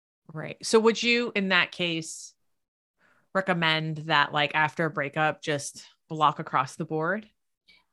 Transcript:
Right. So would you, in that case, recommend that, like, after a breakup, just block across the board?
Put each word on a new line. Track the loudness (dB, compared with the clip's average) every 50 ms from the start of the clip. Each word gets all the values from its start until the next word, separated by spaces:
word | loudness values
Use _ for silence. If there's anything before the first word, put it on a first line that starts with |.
| _ _ _ _ _ -16 -14
Right. | -12 -12 -12 -12 -10 -4
So | 2 2 4
would | 6 4 2 2
you, | 2 2 2 2 0 -2 -2
in | -2 0 2
that | 2 2 2 0
case, | -2 -4 -4 -2 -2 -4 -6 -8 -12 -14 -16 -18 -20 _ _ _ _ _ _ _ _ _ _ _ _ _ _ _ _ _ _ _ _
recommend | -2 0 0 0 2 2 2 2 2 0 -4 -6 -8 -2 2
that, | 4 4 4 4 2
like, | 0 0 0 2
after | 0 0 0 0 -2 -2
a | -2
breakup, | -2 -4 -6 -4 -2 0 0 0 0 -2 -4
just | -4 -2 -2 -4 -8 -12 -16 -20 -20 _ _ _ _
block | -2 2 2 2 2 0
across | -6 -2 -2 -2 -2 -2 -4
the | -8 -8
board? | -4 -4 -4 -2 -2 -2 -4 -6 -12 _ _ _ _ _ _ _ _ _ _ _ _